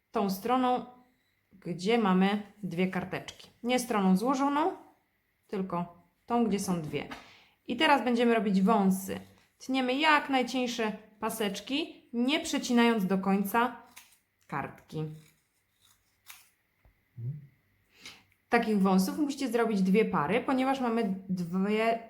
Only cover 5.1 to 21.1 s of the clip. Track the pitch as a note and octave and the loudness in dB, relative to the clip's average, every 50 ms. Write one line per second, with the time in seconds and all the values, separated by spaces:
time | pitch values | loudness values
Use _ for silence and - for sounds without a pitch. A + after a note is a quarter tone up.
5.1 | _ _ _ _ _ _ _ - G#3+ F#3+ F#3+ - F3 F3 F3 - - - _ _ | _ _ _ _ _ _ _ -8 -6 -6 -6 -4 -4 -6 -6 -6 -10 -20 _ _
6.1 | _ _ _ - A#3 A#3+ A3+ G3 G3 F#3+ - F#3+ F3 E3+ D3+ D3 D3 C#3 - - | _ _ _ -2 0 0 2 2 0 -2 -2 -2 -2 -4 -4 -6 -6 -6 -8 -8
7.1 | - - - - - - _ _ _ _ _ - B3 - D#4+ D4+ C#4+ B3 A3+ B3 | -14 -18 -18 -20 -20 -20 _ _ _ _ _ -8 -2 0 4 4 4 4 2 0
8.1 | A#3+ A#3 B3 A#3+ A3+ A3+ G3 G#3+ F#3 G3 F#3+ A3+ A3+ G#3 F#3+ F#3+ F#3+ - - - | 2 2 4 4 2 2 2 2 2 2 4 4 4 4 4 2 2 0 -4 -10
9.1 | - - - - - _ _ _ _ _ - - C4 C4 B3+ B3 B3+ C#4 D#4+ D#4 | -10 -10 -12 -16 -20 _ _ _ _ _ -8 -4 -2 -2 0 0 0 2 4 4
10.1 | D4+ C#4+ D4 C#4+ C4 B3+ A#3+ A#3+ C4+ B3+ B3 A#3+ A#3 A#3+ A3 G#3 F#3+ - - - | 4 4 2 0 0 0 0 0 -2 -2 -2 -2 -2 -4 -4 -4 -4 -8 -14 -20
11.1 | _ - G#3+ A3 - - G#3+ G3+ G3 - - - C4+ D4+ E4+ - - - _ - | _ -8 -8 -6 -4 -2 -4 -4 -4 -6 -8 -6 -4 -4 -4 -6 -12 -20 _ -8
12.1 | A#3+ A#3+ A#3+ C4 D4+ D#4+ D#4+ - D4 C4+ - - A#3+ A#3+ A#3 A#3 A3+ G#3+ F#3 F3+ | -4 -2 0 2 0 0 -2 -2 -4 -4 -2 2 2 4 4 4 2 2 0 0
13.1 | G3 F#3+ F#3+ F#3+ F#3+ G3+ G3 - - A#3 A#3+ B3 - - - - _ - - _ | 0 0 2 0 0 0 0 0 0 0 0 0 -4 -10 -20 -20 _ -20 -20 _
14.1 | _ _ _ _ _ _ _ - D#3+ C#3+ - - - - _ - D#3+ D#3 D#3 D#3 | _ _ _ _ _ _ _ -10 -8 -8 -8 -8 -12 -18 _ -12 -8 -8 -8 -8
15.1 | D#3 - - _ _ _ _ _ _ _ _ _ _ _ _ _ _ _ _ _ | -10 -16 -20 _ _ _ _ _ _ _ _ _ _ _ _ _ _ _ _ _
16.1 | _ _ _ - - - _ _ _ _ _ _ _ _ _ _ _ _ _ _ | _ _ _ -20 -20 -20 _ _ _ _ _ _ _ _ _ _ _ _ _ _
17.1 | _ A#2 A#2 C3 D#3 D3 - - _ _ _ _ _ _ _ _ _ _ - - | _ -12 -10 -10 -10 -12 -16 -20 _ _ _ _ _ _ _ _ _ _ -20 -20
18.1 | - - _ _ _ _ _ - A#3 A#3 A#3 A3 G#3+ G3 F#3+ G3 F#3 F#3+ F#3+ D4 | -20 -20 _ _ _ _ _ 0 0 0 2 2 2 2 4 4 4 4 4 2
19.1 | C#4+ D#4+ D4 C#4 - - C4+ A3+ A#3 A#3 A3+ G#3+ G#3+ F#3+ F#3 F#3+ F#3+ A3 G#3+ F#3+ | 0 -2 -2 -2 -2 -4 -4 -2 0 0 2 2 2 2 2 4 4 4 4 2
20.1 | F#3+ D#3+ C#3+ D#3 G#3+ B3+ B3+ D4 C4+ B3+ C4 C4+ C4+ C4+ B3+ A#3 A3+ A#3 G#3+ F#3+ | 2 0 0 2 0 0 0 0 0 0 0 0 0 0 -2 -2 0 0 -2 -2